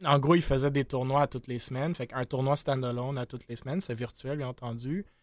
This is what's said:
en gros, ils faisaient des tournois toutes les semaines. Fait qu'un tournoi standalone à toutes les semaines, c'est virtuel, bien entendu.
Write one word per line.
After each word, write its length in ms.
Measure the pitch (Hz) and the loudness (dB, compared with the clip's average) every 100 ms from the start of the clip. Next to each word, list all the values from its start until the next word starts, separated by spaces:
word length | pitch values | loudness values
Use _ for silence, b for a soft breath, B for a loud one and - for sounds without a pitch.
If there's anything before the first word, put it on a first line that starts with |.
en 160 | 160 143 | 4 6
gros, 160 | 143 170 | 8 6
ils 60 | |
faisaient 280 | - 135 143 | 6 2 4
des 140 | 139 135 | 2 0
tournois 420 | 131 131 139 143 | -2 0 2 2
toutes 200 | 127 120 | -2 -6
les 120 | 120 | -6
semaines. 360 | - 131 151 170 | -4 -2 -2 -2
Fait 120 | 123 | -4
qu'un 180 | 127 123 | -4 -2
tournoi 300 | 131 135 143 | 0 2 2
standalone 600 | - 135 123 120 127 139 | 0 -2 -2 -4 -4 -4
à 80 | 120 | -6
toutes 220 | 123 - | -10 -10
les 80 | 120 | -10
semaines, 260 | 127 170 | -6 -4
c'est 120 | 190 | -4
virtuel, 440 | 117 120 - 131 147 | -4 -6 -8 -6 -4
bien 100 | 131 | -6
entendu. 560 | 127 123 117 127 180 202 _ | -6 -8 -6 -4 -4 -6 _